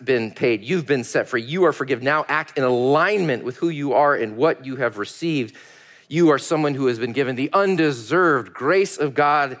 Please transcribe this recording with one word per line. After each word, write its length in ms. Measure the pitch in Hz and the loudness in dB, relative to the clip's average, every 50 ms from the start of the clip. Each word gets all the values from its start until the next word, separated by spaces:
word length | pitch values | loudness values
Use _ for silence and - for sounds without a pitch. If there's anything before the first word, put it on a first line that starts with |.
been 300 | 123 127 131 120 113 107 | -2 0 0 0 0 -4
paid. 320 | - - 147 123 120 101 101 | -4 -2 0 0 0 0 -2
You've 220 | 127 185 180 143 | -2 -4 -2 -2
been 180 | 127 143 127 117 | -2 -2 -2 -2
set 240 | - - 139 104 - | -2 -2 -2 -2 -2
free. 140 | 127 120 | -4 -4
You 240 | 113 127 156 190 180 | -4 -4 0 2 2
are 80 | 160 139 | 2 2
forgiven. 320 | - 143 131 131 113 123 | 0 -2 -4 -4 -2 0
Now 200 | 139 151 156 151 - | 0 0 0 0 0
act 280 | 143 156 156 - - 147 | -2 -4 -4 -4 -4 -2
in 60 | 131 | 0
alignment 800 | 127 127 120 123 131 143 156 170 196 208 202 175 156 123 107 - | 2 2 2 2 2 2 2 2 2 2 0 0 0 -2 -2 -4
with 140 | 123 127 - | -8 -6 -4
who 100 | 165 170 | -4 -4
you 260 | 160 143 143 143 117 | -4 -4 -2 0 2
are 220 | 127 147 143 139 | 4 4 4 2
and 220 | 107 117 107 107 113 | 2 -2 -4 -2 0
what 280 | 143 165 165 - 131 | 0 0 0 -2 -6
you 120 | 135 131 131 | -10 -6 -4
have 200 | 127 117 107 101 | -4 -4 -2 -4
received. 580 | 101 - - - 165 170 160 139 117 107 - - - - - - - - - - _ - | -8 -8 -8 -6 -4 -2 -2 -2 -2 -4 -8 -16 -20 -20 -20 -20 -20 -20 -20 -20 _ -6
You 220 | 139 165 175 156 | 0 4 4 6
are 100 | 143 131 | 4 4
someone 360 | - - 170 156 151 147 139 | 0 -2 -2 0 0 0 0
who 100 | 135 135 | 0 0
has 140 | 127 120 110 | 0 0 0
been 120 | 123 117 | -4 -4
given 240 | 113 135 135 123 131 | -2 -2 -2 -2 -2
the 140 | 120 139 151 | -4 -2 0
undeserved 1000 | - 196 202 190 190 165 160 151 135 117 113 107 151 180 185 165 147 127 107 - - | 2 2 2 2 2 2 2 2 0 -2 -4 -2 0 2 4 4 2 0 -2 -6 -10
grace 440 | - 123 147 180 196 196 190 - - | -4 -2 0 2 2 2 0 -2 -2
of 160 | 147 143 123 | -4 -2 0
God 460 | 147 147 147 147 151 143 135 127 - | 0 2 2 2 2 0 -2 -6 -10